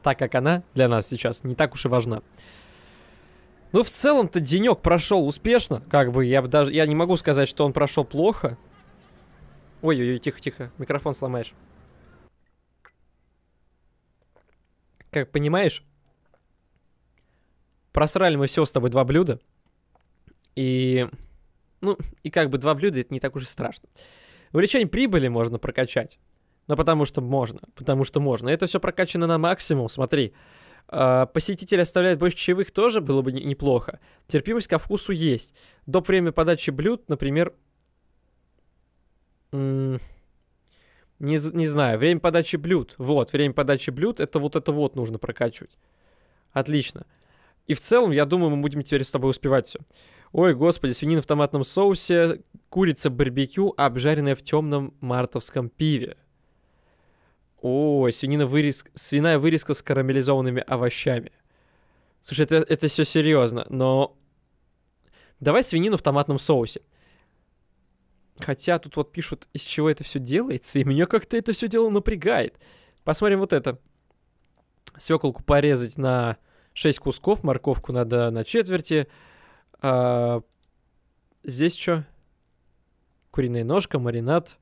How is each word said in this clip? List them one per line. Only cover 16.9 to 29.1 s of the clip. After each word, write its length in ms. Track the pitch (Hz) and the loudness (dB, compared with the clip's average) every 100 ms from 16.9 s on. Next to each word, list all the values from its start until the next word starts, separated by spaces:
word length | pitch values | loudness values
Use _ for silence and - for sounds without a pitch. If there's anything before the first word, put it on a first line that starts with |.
| _ _ _ _ _ _ _ _ _ _ | _ _ _ _ _ _ _ _ _ _
просрали 440 | - 151 185 185 | 0 0 2 2
мы 120 | 143 139 | 2 0
всего 180 | - | 0
с 60 | 151 | 0
тобой 180 | 135 123 | 0 0
два 140 | 123 | 2
блюда. 360 | 127 151 180 113 _ _ _ _ _ _ _ _ _ _ _ | 4 2 2 -2 _ _ _ _ _ _ _ _ _ _ _
И, 520 | - 131 127 127 127 123 - - - _ _ _ _ | -4 -2 0 2 0 -2 -8 -20 -20 _ _ _ _
ну, 160 | 196 196 - - | -4 -4 -6 -10
и 60 | 156 | -2
как 200 | 175 151 | 0 0
бы 80 | 131 | 0
два 160 | 143 | 0
блюда — 240 | 143 196 135 | 0 0 -2
это 120 | 120 | -6
не 60 | 135 | -6
так 160 | 139 | -6
уж 80 | 139 | -8
и 20 | |
страшно. 420 | 123 - 127 - _ - - - - - _ | -12 -8 -10 -10 _ -20 -20 -20 -20 -20 _
Увеличение 340 | 151 202 269 196 | 0 2 2 2
прибыли 400 | 208 262 175 131 | 0 2 2 2
можно 320 | 117 117 117 | 0 -2 -4
прокачать. 600 | 131 131 127 127 113 - _ _ _ _ - | -4 -4 -2 -2 -6 -16 _ _ _ _ -4
Но 80 | |
потому 300 | 147 165 156 | 0 2 2
что 160 | 143 - | 0 -2
можно, 380 | 123 135 113 - - | -2 -2 -2 -8 -20
потому 280 | - 139 135 | -8 -2 0
что 160 | 135 143 | 0 0
можно. 280 | 143 113 120 | 0 -2 -2
Это 160 | 160 | -2
всё 140 | 185 185 | 0 -2
прокачано 480 | - 170 185 | -2 -2 -2